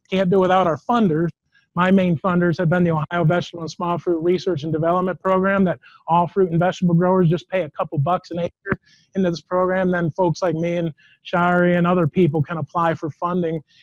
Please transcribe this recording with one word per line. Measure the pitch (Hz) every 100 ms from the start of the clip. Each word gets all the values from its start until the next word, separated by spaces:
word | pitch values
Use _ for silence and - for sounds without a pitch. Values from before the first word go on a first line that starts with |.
| _
can't | 190 190
do | 196
without | 185 185 175
our | 147
funders. | - 240 208 156 170 - _ _ _
My | - 185
main | 196 180 160
funders | 196 175 175 170
have | 175
been | 180
the | 175
Ohio | 160 147 175
Vegetable | 165 175 165 170
and | 160
Small | - 175 170
Fruit | 175 165
Research | 170 180 - 165
and | 156
Development | 156 165 180 185 170
Program | 190 190 190 196
that | 185 147 - - -
all | 165 175
fruit | 202 185
and | 165
vegetable | 180 185 180
growers | 170 180 185 175
just | 165 -
pay | 185
a | 156
couple | - 175 156
bucks | 143 180 -
an | 170
acre | 175 - 196 - _ _ _
into | 196 185
this | 165
program. | - 180 180 185 190
Then | 175 170
folks | - 180 156
like | 185
me | 160 170 170
and | 170 - _ _
Shari | - 180 175 175 175 175
and | 175
other | 185 160
people | - 175 156
can | 139 170
apply | 143 175 170
for | 156 160
funding, | - 175 180 165 160 - _